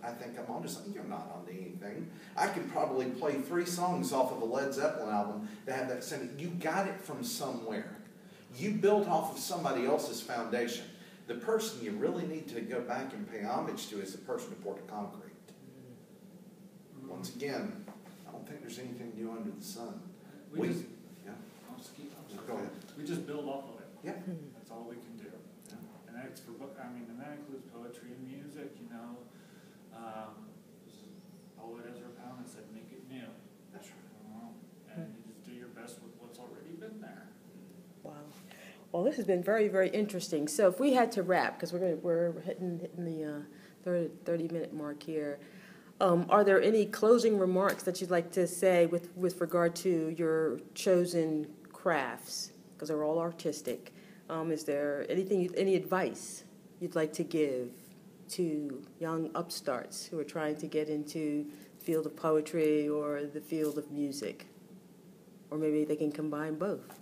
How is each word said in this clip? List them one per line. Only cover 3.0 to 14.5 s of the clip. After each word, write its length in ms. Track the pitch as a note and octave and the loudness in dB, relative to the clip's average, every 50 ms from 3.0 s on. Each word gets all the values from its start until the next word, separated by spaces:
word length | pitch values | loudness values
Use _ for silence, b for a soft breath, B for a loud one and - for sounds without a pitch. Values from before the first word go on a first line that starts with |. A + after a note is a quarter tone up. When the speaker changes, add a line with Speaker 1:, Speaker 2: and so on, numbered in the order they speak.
| - | 0
Speaker 1:
play 260 | B2 A#2+ - - D3 C#3 | 0 -2 0 0 0 0
three 320 | C3+ B2 - F3 F3 F3 | 0 -2 0 0 0 2
songs 480 | F3 F3 F3 F3 F3+ F3 - - - C3+ | 2 0 2 2 2 2 2 2 2 4
off 180 | C3+ D#3 - | 4 4 4
of 100 | - A2 | 2 -2
a 40 | A2+ | -2
Led 280 | A2+ B2 C3+ C#3 C#3 C3 | 0 0 0 0 0 0
Zeppelin 400 | C3+ D3 D3+ - - A2 G#2+ G#2+ | 2 2 2 2 0 -2 0 0
album 340 | G#2 G#2 G2+ G#2 G#2 B B B B B | 0 0 0 -2 -6 B B B B B
that 100 | - C3 | -4 -2
have 140 | C3+ B2+ B2+ | -2 -2 -2
that 140 | B2 - - | -4 -4 -4
same, 300 | - D#3 C3+ C3+ A#2+ C3 C#3+ | -6 -6 -6 -6 -6 -6 -6
you 80 | E3 | -6
got 400 | F3 E3+ F3+ - - D#3+ F#3+ G3 | -4 -4 -2 -2 0 2 2 0
it 120 | F#3+ - - | 0 -2 -6
from 220 | - - C#3 B2 B2 | -8 -8 -6 -6 -4
somewhere. 720 | - - - C#3+ C3 A#2 A#2 A2+ A2 G#2+ G2 - F2+ - - - - - B B B B B B B - | -4 -4 -4 -4 -4 -4 -4 -4 -4 -4 -4 -6 -6 -10 -12 -14 -16 -18 B B B B B B B -10
You 160 | B2 D#3+ G#3+ | -4 -2 0
built 360 | G3 E3+ F#3 G3+ G#3 G#3 - | 0 6 6 8 8 8 6
off 260 | F3 - - - - B2+ | 4 4 2 2 0 -4
of 40 | - | -4
somebody 460 | - - - - - C3+ C3+ A#2+ B2 | -4 -2 -2 0 0 0 2 2 4
else's 360 | B2 - - - - A2+ - | 4 4 2 2 -2 -4 -6
foundation. 640 | - - B2+ A#2 A2 A2 G#2 A#2+ A#2+ - - - - - B B B B B B B | -6 -4 -4 -4 -2 0 0 0 0 0 -2 -6 -8 -10 B B B B B B B
The 80 | - A#2+ | -6 -6
person 480 | B2 - A3 A3 A3 - - - B2+ A#2 | -4 0 2 2 2 2 0 -4 -4 -4
you 80 | G#2 | -4
really 340 | G2+ A2 C3+ D#3+ F3 E3+ - | -2 0 0 0 0 0 -2
need 220 | - D#3+ D#3 C3+ - | -2 -4 -6 -6 -6
to 120 | A#2+ A#2 | -6 -6
go 200 | G#2 - C3 A#2+ | -6 -2 -2 -4
back 320 | A#2+ A#2+ - - C3+ C3 A2+ | -2 -2 -2 -4 -4 -6 -6
and 160 | G#2+ G#2 - | -8 -8 -8
pay 140 | A#2 G#2+ G2+ | -6 -6 -2
homage 440 | - D#3 - - - G#2+ - - - | -2 -2 -2 -2 -2 -4 -6 -6 -6
to 120 | G#2+ G2+ | -6 -6
is 120 | F#2+ - - | -6 -6 -8
the 40 | - | -10
person 300 | - - - - - | -6 -4 -4 -4 -4
who 60 | G2 | -6